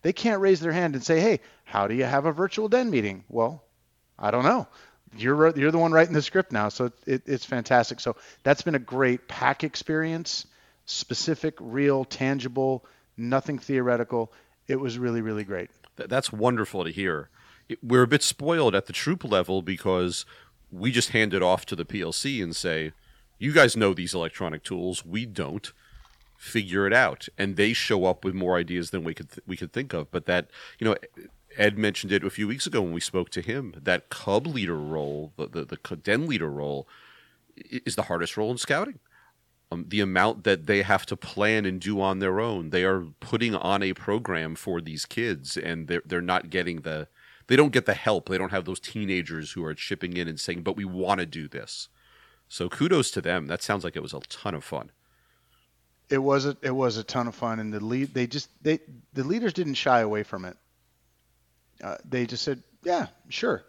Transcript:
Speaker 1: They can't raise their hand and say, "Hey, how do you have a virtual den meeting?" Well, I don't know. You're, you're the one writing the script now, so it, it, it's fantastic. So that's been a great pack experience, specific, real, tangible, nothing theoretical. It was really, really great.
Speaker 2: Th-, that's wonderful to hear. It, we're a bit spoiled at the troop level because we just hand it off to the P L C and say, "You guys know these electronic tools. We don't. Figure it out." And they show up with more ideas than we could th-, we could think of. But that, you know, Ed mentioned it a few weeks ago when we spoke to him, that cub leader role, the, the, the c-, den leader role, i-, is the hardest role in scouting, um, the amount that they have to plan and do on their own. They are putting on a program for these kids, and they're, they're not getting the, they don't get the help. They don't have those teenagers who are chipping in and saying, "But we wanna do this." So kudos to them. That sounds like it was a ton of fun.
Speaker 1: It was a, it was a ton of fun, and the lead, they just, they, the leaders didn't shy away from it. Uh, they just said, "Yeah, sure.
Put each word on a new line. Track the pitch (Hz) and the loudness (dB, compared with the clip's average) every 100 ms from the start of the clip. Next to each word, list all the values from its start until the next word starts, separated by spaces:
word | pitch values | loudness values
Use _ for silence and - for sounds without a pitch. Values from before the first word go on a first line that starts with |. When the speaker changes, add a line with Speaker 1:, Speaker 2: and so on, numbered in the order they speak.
Speaker 1:
They | 165 | 0
can't | 175 233 202 | 0 2 4
raise | 190 180 | 6 6
their | 165 | 4
hand | 165 175 | 2 0
and | 139 | 0
say, | 123 160 | 2 4
"Hey, | 208 185 - _ | 6 2 -2 _
how | - 101 101 | -4 0 2
do | |
you | 117 | 2
have | 127 139 | 2 2
a | 151 | 2
virtual | 151 190 - 214 | 0 -2 0 2
den | 240 247 | 2 4
meeting?" | 147 104 95 - | 2 0 -6 -6
Well, | 117 113 156 _ _ _ _ _ - | 0 0 0 _ _ _ _ _ -4
I | 104 | 0
don't | 117 | 4
know. | 135 240 - - - _ _ | 4 4 0 -14 -20 _ _
You're, | 107 117 147 160 156 | -4 0 6 6 6
you're | 143 | 2
the | 165 | 4
one | 165 | 6
writing | 160 165 | 6 6
the | 151 | 4
script | 139 190 - | 2 0 0
now, | 120 104 | 0 0
so | - 123 | 0 -4
it, | - - | -4 -2
it, | 131 - | -2 0
it's | 135 | -4
fantastic. | - 127 117 127 117 120 | -2 -6 4 4 4 -2
So | - - - - | -6 -6 -10 -4
that's | 131 143 | 2 2
been | - 147 | 2 -2
a | |
great | 120 127 131 123 - | -2 2 2 2 -4
pack | - 127 139 | 0 2 2
experience, | 156 - - 156 160 165 170 - - _ _ _ - | -2 -4 -2 -2 0 -2 -4 -8 -10 _ _ _ -10
specific, | - - 120 - 156 160 - | -8 -6 -4 -2 0 -2 -4
real, | 120 127 143 135 131 | -6 2 4 4 0
tangible, | - 131 139 123 123 131 127 - _ _ - | -2 0 0 -2 0 0 0 -6 _ _ -8
nothing | 117 135 - 139 | 0 0 0 -6
theoretical. | - 135 123 120 120 120 113 - _ _ - | -2 0 2 2 0 -2 -4 -8 _ _ -4
It | 131 | -4
was | 135 117 | -2 -4
really, | 123 117 | -2 -2
really | 110 107 | -2 -4
great. | 98 95 87 _ - - | -4 -6 -8 _ -20 -14
Speaker 2:
Th-, | - | -2
that's | 127 - | -2 -2
wonderful | 107 120 120 104 98 | 2 2 2 -2 -2
to | 85 | -4
hear. | 85 95 78 71 _ - - _ | -2 -2 -2 -6 _ -20 -20 _
It, | - | -12
we're | 117 127 | 2 6
a | 123 | 6
bit | 143 | 6
spoiled | - - 143 170 131 98 | 2 -2 0 4 4 4
at | - | 0
the | |
troop | - - 180 | -6 -2 -2
level | 123 101 90 95 | 2 2 4 0
because | 87 90 98 92 90 85 - - - _ _ | -2 -2 0 2 2 -2 -10 -18 -20 _ _
we | 90 110 | -4 0
just | 117 - | 2 2
hand | 113 107 | 2 2
it | 92 | 4
off | 90 92 - | 4 2 0
to | |
the | 87 | -8
P | 82 104 | -6 -6
L | 82 | -4
C | - 139 135 | -4 -4 -4
and | 87 | -4
say, | 80 90 80 78 - _ _ _ _ | -4 -2 -2 -4 -10 _ _ _ _
"You | 131 | 2
guys | 151 131 113 | 6 6 6
know | 104 | 2
these | 90 87 | 2 -2
electronic | 92 82 - 90 78 | -4 -4 -4 -6 -6
tools. | - 90 90 87 | -8 -4 -4 -6
We | 85 101 120 | -6 -8 -6
don't. | 98 73 85 - - _ - - _ _ _ | -6 -6 -6 -12 -20 _ -20 -20 _ _ _
Figure | - 117 98 95 98 | -6 -4 -2 0 4
it | |
out." | 117 117 67 - - | 6 4 0 -12 -4
And | 98 95 | -4 2
they | 104 | 2
show | 117 - 104 | 2 0 2
up | 90 90 | 2 0
with | 95 | -4
more | 95 90 90 | -2 0 0
ideas | 85 87 82 | 0 -4 -4
than | 95 | -6
we | 82 | -6
could | 82 76 | -8 -14
th-, | - - | -18 -12
we | 92 | -10
could | 87 | -8
think | - 135 | -8 -6
of. | 85 73 | -6 -4
But | - - | -6 0
that, | 90 82 - - - | 0 0 -14 -20 -2
you | 110 | 0
know, | 104 - - - _ _ - | 0 -4 -18 -20 _ _ 2
Ed | 104 104 | 2 4
mentioned | 107 98 95 | -2 -2 -2
it | 98 | 0
a | 95 | 0
few | - 104 | -4 -6
weeks | 135 - | -4 -2
ago | 131 | -2
when | 92 | -2
we | 85 | -4
spoke | - 92 87 | -4 -4 -4
to | - | -6
him, | 87 123 120 - | -6 -6 -8 -6
that | - 90 _ | 0 0 _
cub | - - 101 151 | -10 0 0 0
leader | 135 95 80 | -4 -2 -4
role, | 76 78 73 73 76 - | -2 -4 -2 -6 -10 -10
the, | 76 | -8
the, | 85 | -6
the | 67 78 | -8 -10
c-, | - 82 | -10 -8
den | 85 110 160 | 0 0 0
leader | 117 78 | -2 -4
role, | 71 73 69 69 - - - _ _ _ - | -4 -4 -6 -8 -20 -20 -20 _ _ _ -20
i-, | - 123 | -12 -8
is | 120 - | -6 -4
the | |
hardest | - 87 85 - | -2 -2 -2 -2
role | 107 | -2
in | 123 | -2
scouting, | - 147 226 220 _ _ _ _ _ _ _ | 0 0 -2 -8 _ _ _ _ _ _ _
um, | 85 80 | -10 -4
the | 104 | 0
amount | 98 92 104 110 | 2 4 4 2
that | 104 95 80 | 2 2 2
they | 101 | 0
have | 95 98 - | 4 2 0
to | - | -10
plan | - - 104 110 98 | -8 0 2 2 0
and | 92 | -4
do | 90 101 | -4 0
on | 95 95 | 0 0
their | 95 95 | 0 0
own. | 117 101 80 | -2 -4 -2
They | 90 | 0
are | 92 95 85 - | 2 0 -4 -14
putting | - 113 117 | -4 -2 0
on | 101 87 98 | 0 0 0
a | 95 | 0
program | 92 - 107 117 85 80 | -4 -2 -2 -2 -4 -4
for | 82 - 85 | -6 -4 -6
these | 80 78 - | -6 -10 -8
kids, | - 117 82 67 - | -4 -4 -4 -6 -6
and | 80 85 80 | -4 -6 -4
they're, | 85 | -4
they're | - 87 | -2 -4
not | 87 92 85 | 2 0 0
getting | 92 87 82 | -4 -2 -4
the, | 80 78 76 _ - - - | -6 -6 -8 _ -20 -20 4
they | 131 | 6
don't | 147 | 8
get | 123 - | 4 2
the | |
help. | 98 - 98 - | 0 2 0 0
They | 92 | -2
don't | 92 | 0
have | 98 | -2
those | 87 92 | -4 -8
teenagers | - 110 101 92 76 80 76 | -8 -6 -2 -2 -2 -8 -8
who | - | -8
are | 80 | -6
chipping | 78 - 101 90 87 | -8 -6 -6 -4 -4
in | 82 | -6
and | 78 | -6
saying, | - 87 | -6 -4
"But | 85 92 | -4 -4
we | |
wanna | 98 90 92 95 85 | -6 -4 0 0 0
do | 80 73 | -8 -10
this." | - - - - _ _ _ _ _ _ | -12 -12 -12 -14 _ _ _ _ _ _
So | - 90 | -6 -6
kudos | - - 175 123 | 0 2 4 2
to | - | -2
them. | 85 90 73 | -2 -2 -2
That | 82 | -6
sounds | - 101 | -2 -2
like | 85 | -2
it | 78 | -8
was | 73 | -10
a | 73 | -12
ton | - - 104 | -12 -10 -8
of | 80 | -8
fun. | - 73 - _ _ _ _ _ _ _ _ _ _ _ _ | -8 -10 -10 _ _ _ _ _ _ _ _ _ _ _ _
Speaker 1:
It | 139 | 0
was | 135 139 139 | 4 2 2
a, | 135 | -4
it | 139 | -4
was | 131 127 110 | 0 0 -2
a | |
ton | 107 131 120 | -4 -4 -4
of | |
fun, | 107 117 113 | -4 -4 -4
and | 107 | -4
the | 107 | -6
lead, | 107 127 139 | -4 -4 -2
they | 131 120 | -4 -4
just, | 143 - _ | -6 -12 _
they, | 156 156 - 127 _ | 0 0 -2 -20 _
the | 135 | -6
leaders | 135 214 226 | -2 0 -2
didn't | 170 165 | -2 -4
shy | 131 143 123 | -2 4 4
away | 110 107 | 4 -2
from | 104 98 92 | -4 -8 -10
it. | - _ _ _ _ _ _ _ _ _ _ _ _ | -16 _ _ _ _ _ _ _ _ _ _ _ _
Uh, | 95 - - | -12 -12 -6
they | 127 | -4
just | 120 123 | -2 -4
said, | - 127 _ _ | -4 -6 _ _
"Yeah, | 339 349 185 _ - | -2 -2 -2 _ -12
sure. | - - 131 | -4 -2 -4